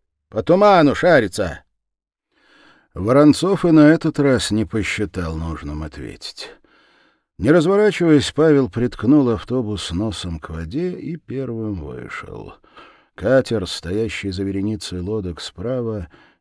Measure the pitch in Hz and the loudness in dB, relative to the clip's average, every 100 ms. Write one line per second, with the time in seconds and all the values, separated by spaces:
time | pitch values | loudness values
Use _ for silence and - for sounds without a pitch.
0 | _ _ _ 107 - 180 208 185 147 117 | _ _ _ -4 2 4 6 6 4 4
1 | 160 156 104 - 92 69 _ _ _ _ | 4 4 2 -2 -6 -6 _ _ _ _
2 | _ _ _ _ _ _ _ _ _ - | _ _ _ _ _ _ _ _ _ -6
3 | 98 135 151 - 180 196 175 156 147 160 | 0 6 6 6 2 0 4 8 8 6
4 | 160 147 143 123 - 107 98 110 92 - | 2 0 2 2 0 -2 -2 -4 -4 -4
5 | 101 95 82 80 80 78 73 78 78 73 | -6 -6 -8 -6 -6 -8 -10 -10 -10 -12
6 | 64 - - - - - _ _ _ _ | -14 -14 -16 -16 -18 -20 _ _ _ _
7 | _ _ _ - 110 170 156 202 214 - | _ _ _ -4 2 2 4 2 2 2
8 | 170 147 120 - 160 143 123 - 123 - | 4 4 2 0 4 4 2 -2 -4 -2
9 | 113 151 127 110 - 127 107 101 - 87 | 2 4 4 0 -4 -4 -4 -6 -6 -6
10 | 110 95 90 80 - 82 80 127 180 180 | -6 -6 -8 -10 -10 -12 -8 -6 -6 -8
11 | 135 165 - 127 131 113 110 95 71 62 | -10 -12 -10 -10 -8 -6 -6 -8 -10 -12
12 | 60 - 50 50 50 - _ - - _ | -14 -14 -14 -14 -16 -20 _ -20 -20 _
13 | _ - 92 135 120 113 90 - 82 101 | _ -6 2 2 2 -2 -4 -8 -6 -4
14 | 110 - 101 92 98 98 101 107 - 90 | -4 -6 -8 -6 -4 -4 -4 -6 -8 -8
15 | 90 110 92 82 - - 107 127 117 107 | -6 -6 -6 -10 -14 -10 -6 -6 -4 -6
16 | 87 _ _ _ | -10 _ _ _